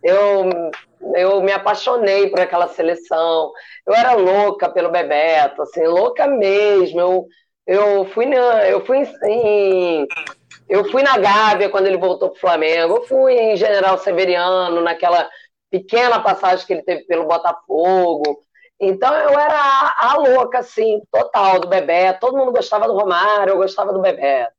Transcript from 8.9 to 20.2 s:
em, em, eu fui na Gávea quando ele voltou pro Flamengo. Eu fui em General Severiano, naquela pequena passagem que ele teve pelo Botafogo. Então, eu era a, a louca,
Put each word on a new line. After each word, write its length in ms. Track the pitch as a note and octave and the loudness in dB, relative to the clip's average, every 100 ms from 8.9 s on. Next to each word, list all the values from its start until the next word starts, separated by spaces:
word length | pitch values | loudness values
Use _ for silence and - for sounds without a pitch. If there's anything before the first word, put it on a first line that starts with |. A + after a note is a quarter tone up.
| C4 | -2
em, 80 | C#4+ - | -2 -4
em, 840 | G#3 A3+ A3 G#3 G3 F#3 F3 D#3+ C#3 - - - _ - _ | -4 0 0 2 2 0 0 -2 -4 -8 -14 -20 _ -20 _
eu 220 | G3 G3+ | -2 0
fui 120 | B3+ | 0
na 160 | C#4 B3 | 2 2
Gávea 500 | G3 G#3 G#3+ G3+ G3 | 2 2 2 2 0
quando 180 | G3+ F#3+ | 0 0
ele 120 | F#3 | 0
voltou 320 | F#3 F3+ F#3+ | -2 -2 -4
pro 100 | - | -2
Flamengo. 560 | F3+ E3 D#3 E3 E3 - | -2 0 0 0 0 -2
Eu 100 | - | 0
fui 280 | C4 C4 | 0 2
em 220 | B3 A3 G3+ | 2 2 0
General 420 | G#3+ G3+ F#3+ F#3 | 0 2 2 0
Severiano, 840 | G3+ F3+ F#3+ F3 F3+ F#3 F3+ E3+ | -2 -2 0 0 0 0 0 -2
naquela 480 | E3+ F#3+ F3 E3+ D#3 - - _ _ | -2 -2 0 0 0 -10 -20 _ _
pequena 500 | F#3 F#3+ A3+ B3 A3+ | -8 -2 0 2 0
passagem 460 | G3+ F#3 F#3+ F#3 - | 0 0 0 -2 -2
que 60 | |
ele 100 | E3+ | -6
teve 220 | - E3+ | -4 -6
pelo 220 | - E3 D#3+ | -2 -4 0
Botafogo. 1120 | E3 A3+ A3+ _ C#3 F3+ F#3 F3 D#3 D3 C#3+ _ _ _ _ | -2 -2 -6 _ -2 2 2 2 0 -4 -6 _ _ _ _
Então, 320 | G3 F#3+ B3+ | -4 0 0
eu 240 | D4+ D4 C#4+ | 0 2 2
era 160 | D4 | 2
a, 580 | D4+ C#4 C#4 C#4 - A#3+ | 2 2 2 0 0 0
a 40 | |
louca, 440 | D4 | 2